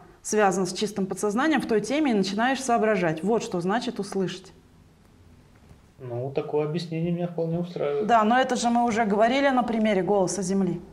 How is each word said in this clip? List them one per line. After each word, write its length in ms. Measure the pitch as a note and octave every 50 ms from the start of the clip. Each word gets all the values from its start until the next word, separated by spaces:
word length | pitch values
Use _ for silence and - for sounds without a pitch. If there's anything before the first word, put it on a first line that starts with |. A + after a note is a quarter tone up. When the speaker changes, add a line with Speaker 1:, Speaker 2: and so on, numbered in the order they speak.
| - - - -
Speaker 1:
связана 440 | - - G#3+ G#3 G#3+ G3 F3+ F#3+ F#3+
с 60 | F3
чистым 340 | F#3+ - A3 G3+ - G3 F#3+
подсознанием, 540 | F#3 G3 - - G#3 G3+ A#3+ C#4 D#4+ D4+ B3+
в 60 | -
той 140 | - A#3 G#3
теме 300 | G#3 - C4 D4+ D#4 C#4
и 40 | A3+
начинаешь 460 | G3+ F#3+ G3 G3 G3+ A#3 C4 C4+ B3+
соображать. 600 | - - A#3 A3+ G#3 G#3+ G#3+ F#3+ F3 E3 D#3+ E3 F3+
Вот 180 | F#3+ A#3 G#3+
что 180 | A#3 - - F3
значит 380 | E3 F#3 G3+ B3 B3 B3+ A3+ -
услышать. 520 | G3 - - G3 F#3 D#3+ - - - - - - - - - - - - - _ - - - - - - - - - - - - - - - - - - _ -
Speaker 2:
Ну, 320 | C3+ B2 A#2+ A#2+ B2+ C3+
такое 360 | C3+ D3+ D3+ - - D3+ D3+
объяснение 440 | D3+ D#3 F3 E3+ - D#3+ E3 E3 F3
меня 160 | E3+ E3+ F3
вполне 320 | E3+ - E3 E3 E3 E3 F3
устраивает. 480 | F3 - - D#3 D3 D3 C#3+ C#3+ -
Speaker 1:
Да, 160 | G3 A#3+ A3+ G#3+
но 140 | G#3+ A#3+ B3+
это 160 | C4 C4 B3
же 120 | G3+ G#3+ A#3+
мы 160 | A#3 A#3+ A#3+
уже 200 | A#3+ G#3 A3 A#3
говорили 420 | G3+ G3 G3+ A3 A#3 B3+ C#4 C#4 C#4+
на 140 | C4 B3
примере 400 | A3+ A3 A3+ A3+ G#3+ A3 G#3 F#3+
голоса 400 | F3+ E3+ G#3 G3+ F#3 E3+ - G#3
Земли. 380 | F#3+ F3 G3 G3 F#3+ F3 E3 E3 - -